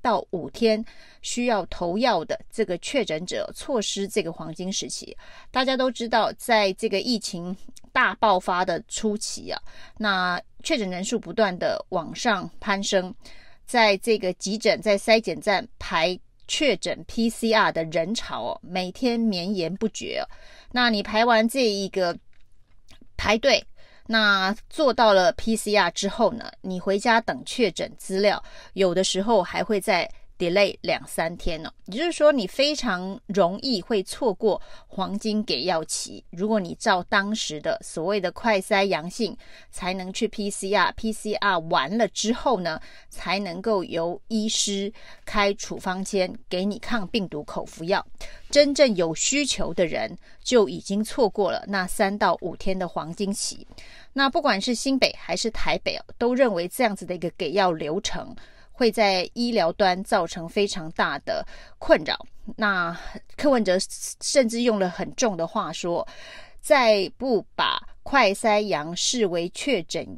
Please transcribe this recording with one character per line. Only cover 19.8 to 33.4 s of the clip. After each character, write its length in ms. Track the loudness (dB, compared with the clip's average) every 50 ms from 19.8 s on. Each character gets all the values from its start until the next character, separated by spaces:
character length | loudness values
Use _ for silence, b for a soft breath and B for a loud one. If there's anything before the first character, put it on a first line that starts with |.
| -2 -4
绝 320 | -4 -4 -8 -6 -4 -6
哦。 40 | -6 B B B B B B B B B 0
那 180 | 2 2 2
你 120 | 2 0 -2
排 220 | 0 2 2 4
完 240 | 6 6 6 4 4
这 200 | 2 2 2 2
一 200 | 2 0 -4 -4
个 280 | 0 0 0 0 -2 -4 -10 -18 -20 -20 -20 -20 -20 -20 -20 _ -20 -20 -20 -20 -20 -20 -20 -14 -10
排 200 | -4 2 2 2 4
队， 260 | 4 4 4 4 2 -4 b b b b b b b
那 480 | -2 2 4 4 4 4 4 2 0 -2 -4 -8 -12
做 240 | -2 2 2 2 6
到 200 | 6 6 8 8
了 200 | 8 6 4 2
P 240 | 2 0 0 0
C 180 | 0 0 2 2
R 160 | 4 4 2
之 180 | 0 -2 -4 -2
后 240 | 0 2 2 2 2
呢， 140 | -2 -8 -12 -14 -12
你 180 | -8 -6 -6 -4
回 200 | -2 0 0 2
家 220 | 4 4 4 4
等 220 | 4 0 -4 -6 -8
确 240 | -8 0 0 2 2 2
诊 180 | -2 -6 -6 -8
资 240 | -12 -10 -4 -2 2
料， 200 | 4 2 2 2 B B B B B B B
有 200 | 2 2 2 4
的 80 | 2 2
时 200 | 2 0 0 2
候 200 | 4 4 4 4
还 220 | 2 -2 -4 -2
会 160 | 0 0 0
再 280 | 2 2 0 0 0 -2 b b b b -6 -2
delay 380 | -2 2 4 4 4 4 2 -4 -4
两 200 | -2 -2 -2 -4 -6
三 260 | -4 -2 -2 -2 -4 -4
天 260 | -4 -4 -4 -4 -8
哦。 80 | -10 -14 -14 -14
也 100 | -10 -6
就 80 | -2 -2
是 80 | -2 0
说， 180 | 4 6 6
你 160 | 6 6 0
非 300 | -2 0 0 2 2 2
常 420 | 0 -2 -2 -2 -2 -4 -8 -10 -10 -10
容 320 | -4 2 4